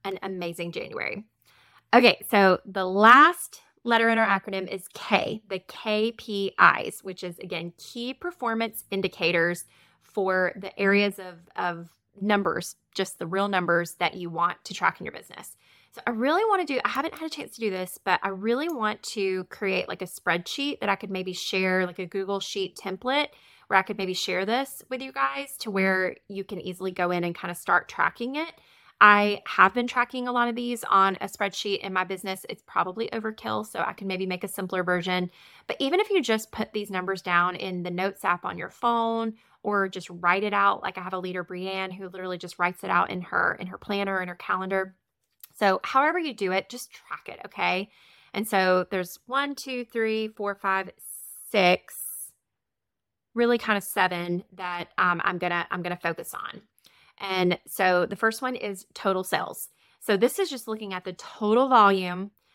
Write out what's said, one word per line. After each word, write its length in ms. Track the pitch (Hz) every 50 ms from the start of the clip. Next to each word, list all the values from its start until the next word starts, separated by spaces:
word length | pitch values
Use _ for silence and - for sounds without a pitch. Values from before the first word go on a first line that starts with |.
| -
an 140 | 196 196 190 -
amazing 500 | 190 190 180 175 170 165 170 170 170 165
January. 520 | - - - - - - - - 196 220 _ _ _ _ _ _ _ _ _ _ - _ - -
Okay, 300 | 247 247 226 - - - -
so 300 | - 202 196 190 185 - -
the 220 | 196 190 196 190
last 760 | 185 185 202 214 226 240 277 302 339 349 - - - - - _ _ _ _ -
letter 260 | 240 233 226 226 226
in 100 | 226 220
our 80 | 190
acronym 420 | 185 196 196 - 214 196 190 185 185
is 180 | - 185 - - -
K, 480 | - - - 220 - - - - 220 _ -
the 100 | 196 185
K 540 | _ - - - - 220 214 214 214 233 226
P 420 | - - - 208 202 196 190 - - 175 160 - - -
Is, 180 | - - - -
which 220 | 190 180 - -
is, 140 | 180 170 -
again, 340 | - 175 180 165 170 170 - _
key 360 | - - - 240 233 247 262
performance 720 | _ - 359 349 - 254 226 226 226 226 226 226 - - -
indicators 720 | 202 190 190 185 - - 180 165 175 170 165 175 175 - - _ _ _ _ _ _ _ _
for 500 | _ - 208 190 190 185 185 185 175 -
the 240 | 190 190 190 - -
areas 400 | 202 196 202 202 202 202 196 -
of, 220 | 185 185 175 165 170 _ -
of 320 | - 185 175 170 170 170 170 _ _ _ _ _ 202
numbers, 560 | 190 208 208 202 196 170 165 180 170 - - _ _ _ -
just 240 | - 190 - - -
the 80 | -
real 220 | 160 180 196 202 208
numbers 460 | 196 180 175 170 170 170 170 165 -
that 200 | - 180 160 -
you 160 | 185 175 170
want 320 | 165 165 170 175 - - -
to 100 | - 180
track 260 | - 185 165 165 -
in 60 | 165
your 60 | 147 -
business. 440 | 160 - - - - - - - _ _ _ _ _ _ _ _
So 60 | - -
I 40 | -
really 340 | 240 220 247 277 320 381 440
wanna 180 | 440 403 370 349
do, 160 | 285 277 247 -
I 40 | 220
haven't 300 | - 262 285 320 - -
had 80 | 320
a 80 | 320 -
chance 200 | 294 285 - -
to 60 | -
do 80 | 226 208
this, 300 | 185 185 185 180 - - -
but 160 | 190 180 - -
I 60 | 196
really 420 | 196 190 196 220 233 262 302 349
want 320 | 320 240 214 208 214 - -
to 420 | - - 220 196 190 185 185 185
create, 440 | - - - 214 190 190 175 - -
like, 120 | 180 -
a 60 | 185
spreadsheet 720 | 175 - - - 180 170 175 175 - - - 277 285 285 -
that 80 | 214 208
I 80 | 196
could 140 | 196 - 190
maybe 240 | 190 185 185 185 180
share, 500 | - - - - 185 190 185 185 185 185
like, 140 | 180 175 -
a 80 | 185
Google 340 | 170 - 196 190 190 202 196
Sheet 360 | 190 - - 202 190 - -
template 520 | - - 196 185 185 - 247 269 294 294 285 - - _ - - _ _
where 120 | - - 190
I 40 | 190
could 160 | - 202 196
maybe 160 | 190 185 185
share 320 | - - - 180 180 190
this 360 | 202 226 262 277 269 - - - -
with 140 | 262 247 269
you 100 | 262 -
guys 420 | 269 277 269 277 277 277 - - -
to 120 | - 226
where 460 | 196 196 190 190 190 185 185 175 - - _ -
you 160 | 202 196 190
can 180 | - 214 180 -
easily 300 | 185 175 180 185 190 180
go 180 | 185 180 175
in 140 | 180 175 175
and 100 | 175 170
kinda 200 | - - 175 175
start 360 | - - - 180 175 - -
tracking 460 | - - - 170 - - 233 254 269
it. 180 | 302 330 330 - _ _ _ _ _ _ - _ - 214
I 400 | 208 208 208 208 208 202 - -
have 280 | - - - 185 196 -
been 120 | 247 240
tracking 420 | 247 - 254 247 - - 254 247 247
a 40 | 247
lot 160 | 240 240 240
of 60 | 226
these 280 | 240 240 240 240 226 -
on 320 | - - 196 190 190 185 -
a 60 | -
spreadsheet 540 | 196 - - 208 196 - - - 208 196 -
in 120 | - 196 185
my 120 | 185 185
business. 420 | 180 190 185 202 196 190 190 - -
It's 140 | 196 - _
probably 420 | - - 175 175 185 180 214 233 240
overkill, 580 | - 226 214 220 214 - 220 220 220 214 220
so 140 | 214 - 190
I 120 | 170 - 180
can 140 | - 196
maybe 180 | 196 185 180 190
make 200 | 185 180 180 -
a 40 | 190
simpler 340 | - - 190 185 196 185 180
version. 480 | 180 180 180 175 185 180 180 185 180 _ - - - - - _
But 100 | - - -
even 220 | 277 269 330 370
if 80 | 427 415
you 140 | 403 370 240
just 300 | - 220 220 - - -
put 200 | - 220 - -
these 180 | 214 208 190
numbers 300 | 190 185 180 190 196 185
down 340 | - 185 175 175 175 180 180
in 280 | - - 190 180 180 175
the 80 | 180
Notes 340 | 175 180 185 196 190 - -
app 220 | 180 175 175 -
on 100 | 185 180
your 140 | 175 - -
phone 640 | - - - 240 233 233 226 226 226 226 226 226 220 - _ _ _ _ -
or 280 | 208 208 202 196 190
just 180 | 190 185 175 -
write 360 | 180 175 175 175 180 196 208
it 100 | 208 202
out, 280 | 202 202 202 196 196 -
like, 140 | 185 -
I 60 | 190 180
have 100 | 185 190
a 60 | 185
leader, 260 | 180 180 180 185 175
Brianne, 480 | - 185 180 185 190 190 190 190 185 180
who 160 | 190 190 180
literally 300 | 185 185 185 185 180 175
just 200 | - 170 - -
writes 240 | 175 180 175 - -
it 80 | 185
out 200 | 180 175 180 -
in 100 | 190 185
her, 380 | 180 - - 180 180 - - -
in 60 | -
her 120 | 180 196 -
planner, 440 | - - 202 202 202 196 196 185 180
in 60 | 180
her 80 | 175
calendar. 600 | - - - 190 185 185 185 196 190 190 190 - _ _ _ _ _ _ _ _ _ - - _
So 260 | - 214 196 190 190 -
however 340 | - - 262 285 311 339 359
you 140 | 330 294 226
do 200 | - 202 185 185
it, 180 | 190 190 -
just 220 | 240 247 - - -
track 360 | - _ - - - - -
it, 100 | - - -
okay? 460 | - - 190 180 175 180 185 208 - _ _ _ _ - - _ _ -
And 160 | 196 220 -
so 380 | 208 190 185 185 185 185 180 -
there's 280 | 202 185 180 175 - - _
one, 280 | - 247 269 285 285 277
two, 300 | - - 269 262 247 240
three, 440 | _ - 233 220 220 220 220 220 214
four, 260 | 214 - 208 202 196
five, 360 | 202 - 196 190 190 190 185 - _ - - - - - - - - - -
six, 440 | - 208 185 180 185 - _ - - - - - - - - - _ _ _ _ _ _ _ _ _ _ _ _ _ _ _ _ _ _ _ _ -
really 240 | 226 240 233 240 226
kind 180 | - 220 214
of 80 | 202 190
seven 600 | - - 208 185 180 180 175 175 175 175 180 - _ 190
that, 340 | 185 185 180 175 175 170 - -
um, 240 | - 185 180 175 170 -
I'm 120 | - 180
gonna, 300 | 175 180 175 175 175 170 -
I'm 120 | - 180 170
gonna 140 | 175 175
focus 360 | - - 170 165 - 170 - -
on. 280 | - - - - - _ _ _ _ _ _ _ _ _ _ _ -
And 400 | - 196 190 185 180 180 175 - _ -
so 380 | - - 190 185 180 180 175
the 100 | - 202
first 240 | - - 226 220 -
one 160 | 262 254 254
is 300 | - - 208 196 185 - _ -
total 280 | - - 202 190 185 185
sales. 460 | - - - - - - - - - _ _ _ _ _ _
So 160 | - - 208
this 220 | 190 226 - - -
is 100 | 392 -
just 200 | 285 240 - -
looking 260 | 220 214 220 196 190
at 100 | 185 -
the 80 | 190 180
total 560 | - - - - - 220 208 220 240 269 262
volume 600 | 254 226 208 196 196 190 185 180 180 185 196 202 _ _ _ _